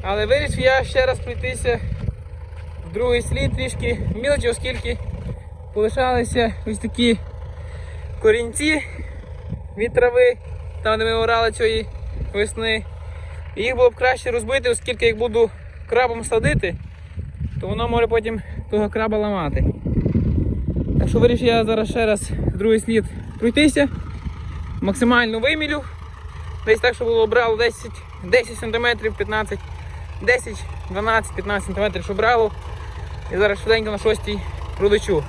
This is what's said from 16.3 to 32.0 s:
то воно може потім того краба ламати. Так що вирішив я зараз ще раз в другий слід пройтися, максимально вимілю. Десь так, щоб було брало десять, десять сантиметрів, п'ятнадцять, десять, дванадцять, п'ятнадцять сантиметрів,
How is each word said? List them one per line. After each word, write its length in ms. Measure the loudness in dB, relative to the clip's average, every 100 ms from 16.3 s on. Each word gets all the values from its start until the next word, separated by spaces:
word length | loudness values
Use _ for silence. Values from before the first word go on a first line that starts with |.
| 2 2 2 0 -4 -10 -14 -14 -12 -12 -8 -6 -6
то 60 | -4
воно 220 | -2 0
може 180 | 2 4
потім 340 | 2 0 -6 -8 -10 -2
того 180 | 0 0
краба 280 | 0 0 0
ламати. 480 | 0 0 0 0 0 0 0 0 2 2 2 2 0 -2 -2 -2 0 2
Так 100 | 2
що 100 | 6
вирішив 280 | 6 6 4
я 180 | 4 4
зараз 240 | 2 0
ще 160 | 0 2
раз 260 | 2 0
в 260 | -2 -2 0
другий 220 | 4 4
слід 260 | 4 0 0 -8 -12 0
пройтися, 500 | 2 6 6 6 2 0 -8 -8 -8 -8 -10 -8 -8 -4
максимально 580 | -2 2 4 6 4 2
вимілю. 440 | 2 0 0 -4 -6 -12 -14 -14 -14 -12 -12 -8 2
Десь 140 | 4
так, 160 | 4 0
щоб 120 | 0
було 200 | 4 4
брало 300 | 4 4 2
десять, 440 | 2 0 -12 -14 -16 -12
десять 340 | 2 2 2 -6
сантиметрів, 600 | -4 0 0 0 -2 -4
п'ятнадцять, 420 | -2 -2 -2 -6 -8 -12 -10 -12 -10 -4
десять, 420 | 2 2 0 -8 -8 -10 -6
дванадцять, 460 | -2 2 2 0 -6
п'ятнадцять 300 | -2 -2 -2
сантиметрів, 380 | 0 0 0